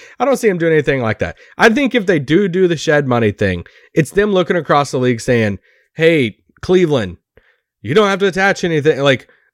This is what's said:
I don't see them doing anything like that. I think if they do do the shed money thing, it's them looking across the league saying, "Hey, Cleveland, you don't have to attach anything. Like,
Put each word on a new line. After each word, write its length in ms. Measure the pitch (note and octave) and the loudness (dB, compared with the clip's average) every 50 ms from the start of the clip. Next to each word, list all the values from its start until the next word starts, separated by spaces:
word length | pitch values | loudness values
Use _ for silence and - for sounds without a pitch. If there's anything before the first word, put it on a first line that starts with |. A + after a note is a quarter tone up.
| - - - - | -14 -20 -8 -4
I 60 | B3 | -2
don't 120 | C#4 C4 F#3+ | -2 0 0
see 100 | - A3 | 0 0
them 100 | F#3 E3+ | 0 0
doing 160 | E3 E3 D#3+ | 0 0 2
anything 280 | D#3 C#3+ D#3+ C#3 C3 | 2 2 0 -2 -2
like 180 | A#2+ A2 G#2+ - | -2 -4 -4 -4
that. 180 | - E2 - - - - _ - | -4 -6 -8 -12 -20 -18 _ 2
I 100 | F3+ A#3 | 2 2
think 240 | A3 C#4 C#4+ B3 - | 4 2 0 0 0
if 140 | B3 F#3+ F#3+ | -2 0 0
they 100 | F#3 D3+ | 0 -2
do 300 | C3+ A#2+ D#3 F#3+ G#3 F#3+ | 0 0 0 0 0 0
do 200 | E3 F#3 F#3+ E3+ | 0 0 0 0
the 80 | E3+ | 0
shed 300 | C#3 - D#3+ D3+ D3 C#3+ | -2 -2 0 0 0 0
money 260 | C3 B2 A#2+ A2+ G#2 | 0 0 0 0 0
thing, 340 | G2+ - G#2+ G2 F2+ E2+ - - _ _ _ _ - | 0 0 -2 -2 -2 -4 -8 -14 _ _ _ _ -2
it's 160 | - D3+ - | -2 -2 0
them 220 | - G3 G#3 G#3+ G3 | 0 -2 0 2 0
looking 220 | F#3 E3+ - F#3+ F3 | 0 0 0 -2 -4
across 320 | C#3+ - D#3+ C#3+ C#3+ - | -2 0 0 0 0 -2
the 80 | - C3+ | -2 -2
league 240 | B2+ B2+ B2 A2 | 0 0 -2 -2
saying, 380 | - - B2 A#2 A2 G#2 G2 - _ _ _ _ _ _ _ | -2 -2 0 0 0 0 -2 -6 _ _ _ _ _ _ _
"Hey, 460 | - D#3+ E3 E3+ D#3 B2+ A2 - _ _ _ _ _ - | 0 2 2 2 2 0 -2 -4 _ _ _ _ _ -2
Cleveland, 540 | - F#3 F#3+ F3+ D#3 D3 B2 G#2 F2+ E2 - _ _ _ _ _ _ _ _ _ _ _ _ - | 0 2 2 2 2 0 -2 -2 -4 -8 -14 _ _ _ _ _ _ _ _ _ _ _ _ -10
you 100 | G#2 C#3+ | -2 2
don't 140 | G#3 G#3+ G3 | 2 2 2
have 100 | G3 F#3 | 0 0
to 60 | G3 G3 | -2 -2
attach 360 | D3+ F#3 F#3+ G3 F3+ - - | 0 0 0 0 0 -2 -2
anything. 360 | F3 D#3+ D3+ C3+ D#3 D3+ B2 | -2 -2 0 0 0 0 2
Like, 280 | C#3 C#3+ C3+ - - _ _ _ _ _ | 2 0 0 0 -4 _ _ _ _ _